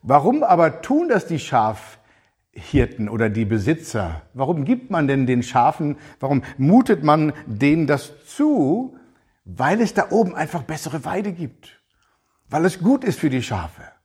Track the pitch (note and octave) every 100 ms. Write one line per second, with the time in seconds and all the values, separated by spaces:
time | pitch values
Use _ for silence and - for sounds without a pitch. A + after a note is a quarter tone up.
0 | - C#3+ E3 C#4+ - F3 E3 - - C#4+
1 | E4+ C4+ - D#3+ - B2+ A2 G#2 - -
2 | _ _ _ _ _ - - C#3+ A#2 -
3 | G#2 A2 A2+ G#2 G#2+ A2 G2+ D#3+ - A#2
4 | F2+ D#2+ - B2+ C3+ E3+ C#3 B3 - F3
5 | C#3+ C#3 B2+ B2 A#2+ B2 B2+ - D3 D3
6 | - - C3+ C#3 - - C3+ A3+ B3 F#3+
7 | D3+ D3+ D3+ - - G#2 C#3 D#3+ D3 C#3+
8 | - - - - D4+ C4+ C#3 G3 C4 -
9 | _ _ _ _ - F2+ C3 G#3 A3+ -
10 | - G3+ G3+ D#3+ D#3 F3 A#2+ D#3 D#3+ D3+
11 | D3 F#3 G#3 F3 D3+ _ - _ _ _
12 | _ _ _ _ _ D3 F3+ F#3 F3+ C4+
13 | B3+ - D#3+ B2+ A#2 G#2 D#2+ - - _